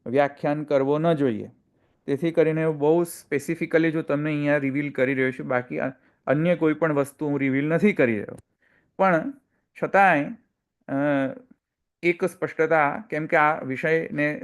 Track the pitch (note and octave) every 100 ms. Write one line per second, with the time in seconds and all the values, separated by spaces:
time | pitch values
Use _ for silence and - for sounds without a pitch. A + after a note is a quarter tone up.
0 | A#2 C3+ C#3+ - D3+ D3+ D3 C#3 C3+ D3+
1 | E3+ D3+ C3+ G#2 G#2 - _ _ _ _
2 | - C#3 E3 E3 D#3+ D#3+ D#3+ D3+ D3 E3+
3 | E3+ - - C#3+ E3 E3 E3 D#3+ E3 D#3+
4 | - C#3+ D3+ D3 D3 D3 C#3 C#3 D3 C3+
5 | C3 C3 C3 B2+ C#3+ B2 B2 D3+ C3+ -
6 | _ _ - D3 F3 E3 D#3 D3+ D#3+ C#3+
7 | C3+ - D3+ C#3 C3+ C3+ D3+ E3 G#3 F3
8 | B2 G#2+ - - - _ _ _ _ -
9 | F#3+ D#3+ C#4 - _ _ _ - D#3 G3
10 | F#3+ D3 D3+ - _ _ _ _ - C#3
11 | D3 C#3 C3+ - - _ _ _ _ _
12 | E3+ F3 F3 - D3+ - D#3+ D#3+ C#3+ A3
13 | - D3+ D#3 E3 D3+ D#3 C3 B2+ D#3+ E3
14 | - D3 D3 D3+